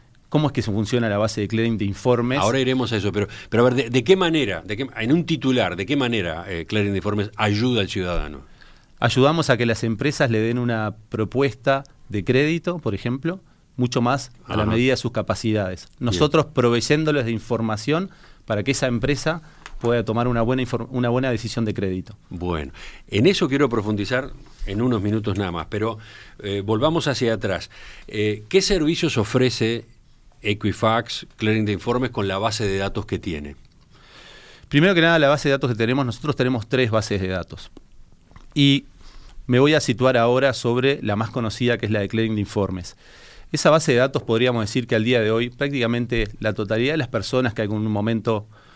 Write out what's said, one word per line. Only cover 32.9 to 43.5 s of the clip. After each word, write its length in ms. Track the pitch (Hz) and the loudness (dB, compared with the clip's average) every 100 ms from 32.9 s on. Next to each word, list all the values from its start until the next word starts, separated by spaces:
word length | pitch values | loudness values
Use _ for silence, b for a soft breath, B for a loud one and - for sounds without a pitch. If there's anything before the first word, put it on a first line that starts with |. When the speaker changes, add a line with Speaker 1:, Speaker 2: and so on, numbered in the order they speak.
| 107 104 | -4 -6
Speaker 2:
que 140 | 92 | -6
tiene? 360 | - 76 71 71 - _ _ B B B B B B B B | -6 -8 -10 -16 -20 _ _ B B B B B B B B
Speaker 1:
Primero 260 | 143 175 | 4 4
que 80 | 180 | 6
nada, 160 | 165 170 | 4 6
la 120 | 139 | 4
base 180 | 147 147 | 4 2
de 40 | |
datos 160 | 139 135 | 0 0
que 60 | 110 | 0
tenemos, 280 | 113 131 127 | 0 0 -2
nosotros 300 | 110 151 - | -4 -4 -2
tenemos 320 | 127 127 101 | 0 -2 -2
tres 240 | 127 123 | 0 2
bases 300 | 110 104 101 | 0 0 -2
de 80 | 95 | -2
datos. 420 | 92 85 82 - - - - - - _ - - | -4 -6 -12 -18 -20 -20 -20 -20 -20 _ -20 -8
Y 320 | - 143 139 - - b b b b - | 2 4 4 -2 -20 b b b b 0
me 120 | 123 | 4
voy 140 | 143 | 6
a 60 | 151 | 4
situar 380 | - 120 127 123 | 2 2 4 4
ahora 360 | 117 127 135 | 4 4 2
sobre 460 | 123 123 120 131 139 | 0 0 2 2 0
la 140 | 107 104 | -2 -2
más 140 | 117 | -2
conocida, 480 | - 113 - 120 120 | -4 -6 -2 0 0
que 80 | 107 | 0
es 60 | |
la 100 | 107 | -2
de 60 | 98 | -2
Clearing 260 | 110 113 107 | 0 0 0
de 60 | |
Informes. 560 | 101 - 95 92 90 - B B B B B | -2 -2 -2 -4 -10 -16 B B B B B